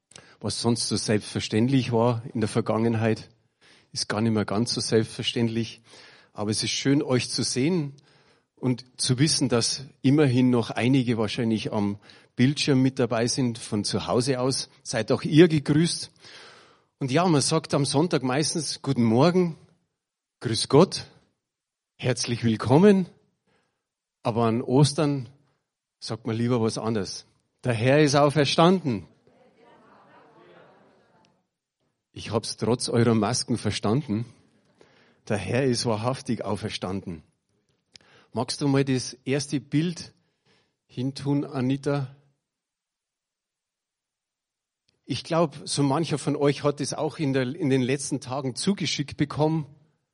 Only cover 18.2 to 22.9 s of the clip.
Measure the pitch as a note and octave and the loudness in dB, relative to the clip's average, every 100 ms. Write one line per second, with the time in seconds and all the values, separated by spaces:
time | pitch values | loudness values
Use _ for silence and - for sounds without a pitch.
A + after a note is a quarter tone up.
18.2 | B2+ B2+ D3+ E3+ - - - C3+ A#2 A2+ | 0 -2 -2 -4 -6 -8 -4 2 4 6
19.2 | E3+ F3+ F3 D#3 - _ _ _ _ _ | 4 4 0 -2 -16 _ _ _ _ _
20.2 | _ _ - A2 - C3+ F#3+ - - _ | _ _ -4 -4 2 4 4 2 -12 _
21.2 | _ _ _ _ _ _ _ - B2+ A#2+ | _ _ _ _ _ _ _ -8 -4 -4
22.2 | - A#2 A#2 A2 A2 C3+ G3+ | -4 -2 -2 0 2 6 6